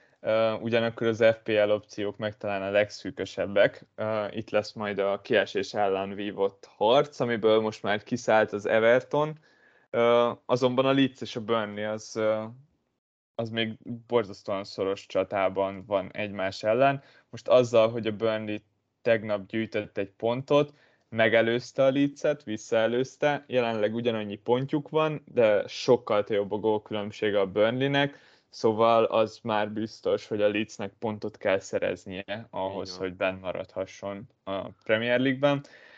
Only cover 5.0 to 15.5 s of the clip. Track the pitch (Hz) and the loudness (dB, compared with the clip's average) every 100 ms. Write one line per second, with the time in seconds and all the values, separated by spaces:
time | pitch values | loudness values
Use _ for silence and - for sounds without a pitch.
5 | 98 101 - 110 98 101 95 110 101 95 | -2 -2 0 0 2 -2 -4 -2 0 0
6 | 98 101 104 98 98 - - - 107 135 | -4 -8 -8 -4 -4 -4 -18 -2 2 2
7 | 143 - 123 117 110 110 110 - 104 104 | 2 -2 -4 0 2 4 2 -4 -4 -4
8 | - 120 - 110 107 107 98 110 113 123 | -4 -4 2 2 2 -2 0 2 4 4
9 | - 143 151 156 _ _ _ _ _ 117 | 2 -2 -2 -6 _ _ _ _ _ 0
10 | 117 120 120 117 - 120 127 123 135 139 | 4 4 2 -2 -2 0 2 2 2 2
11 | 135 127 110 123 107 113 104 104 107 110 | 2 -2 -12 -8 -2 -2 -2 -6 -6 -6
12 | - 117 110 107 110 127 143 _ _ _ | -8 -2 0 0 -4 -14 _ _ _ _
13 | _ _ _ - 117 113 113 110 - 117 | _ _ _ -10 -6 -2 -4 -4 -12 -14
14 | 113 120 98 101 - 98 101 - 95 98 | -2 -2 -2 -6 -8 -6 -6 -6 -4 -4
15 | - 95 95 101 95 | -4 -2 -2 0 0